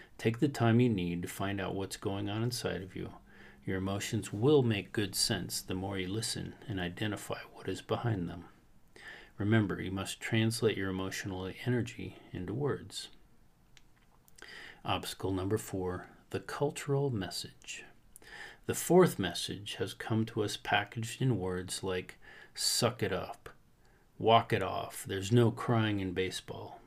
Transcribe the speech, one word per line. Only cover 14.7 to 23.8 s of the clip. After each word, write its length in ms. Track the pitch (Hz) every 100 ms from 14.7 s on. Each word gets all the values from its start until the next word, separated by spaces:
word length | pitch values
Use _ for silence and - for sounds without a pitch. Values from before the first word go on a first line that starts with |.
| - -
Obstacle 460 | 92 - - 95
number 260 | 95 95 107
four, 520 | - 95 90 90 - - -
the 100 | 95
cultural 680 | - - 143 - - 139 143
message. 760 | 113 90 - - - - - - - - - - - - - -
The 80 | 95
fourth 420 | - 175 175 -
message 600 | 90 - - 101 104 -
has 160 | 98 -
come 300 | - 110 110
to 180 | 117
us 140 | 104 -
packaged 640 | - 104 101 123 113 -
in 160 | 131 104
words 420 | 92 90 92 -
like, 380 | 95 92 90 - - - -
"Suck 480 | - - - 117 -
it 100 | 101
up," 380 | 92 - - - - - _